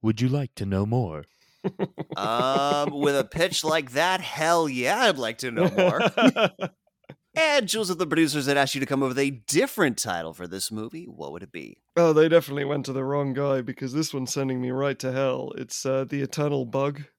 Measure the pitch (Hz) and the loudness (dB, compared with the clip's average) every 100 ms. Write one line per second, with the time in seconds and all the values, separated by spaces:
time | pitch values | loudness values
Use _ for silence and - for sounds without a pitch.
0 | 110 110 127 123 123 - 101 98 104 120 | 0 2 2 0 -4 -6 -2 0 0 0
1 | 104 78 - _ _ _ 190 - 185 - | -2 -6 -14 _ _ _ -8 -6 -8 -8
2 | - - 101 117 127 135 143 147 147 143 | -10 -6 -2 0 2 2 2 0 0 0
3 | 147 139 131 160 180 175 156 160 135 127 | 2 2 0 0 0 0 0 -2 -2 0
4 | 175 185 175 - 160 170 156 127 123 202 | 0 0 -4 -2 2 4 2 0 0 2
5 | 247 147 117 113 131 120 175 190 180 160 | 2 2 -2 -4 -6 0 0 4 2 4
6 | 214 - 226 - 214 - 185 _ _ _ | 0 4 2 4 0 0 -10 _ _ _
7 | _ - _ - 311 285 214 220 190 175 | _ -20 _ 0 2 2 0 -2 -2 -2
8 | 175 156 160 147 135 143 135 139 135 139 | 0 4 4 2 2 2 2 0 -2 0
9 | 135 127 139 131 - 147 262 - 160 113 | 0 0 -2 -2 -2 0 0 2 0 0
10 | 117 87 80 80 90 95 - 110 110 160 | -4 -4 -6 -10 -10 -8 -6 -8 -10 -12
11 | 175 - 71 80 - 85 62 50 _ - | -16 -14 -12 -12 -12 -14 -14 -20 _ 2
12 | 170 156 160 165 151 139 139 143 131 131 | 4 6 8 6 4 -4 -2 -4 -4 -4
13 | 131 143 139 131 143 135 120 127 131 135 | -2 -2 -2 -2 0 0 -2 -6 -4 -2
14 | 156 143 127 - 135 127 127 127 139 135 | -2 -4 -4 -2 -2 -2 -2 -2 -2 -2
15 | 127 131 135 131 131 - 131 - 131 135 | -4 0 0 0 -4 -10 -10 -6 -2 -2
16 | 135 139 135 - 147 143 120 135 139 143 | -2 -4 -4 -2 0 0 -2 -2 -2 -4
17 | 143 | -14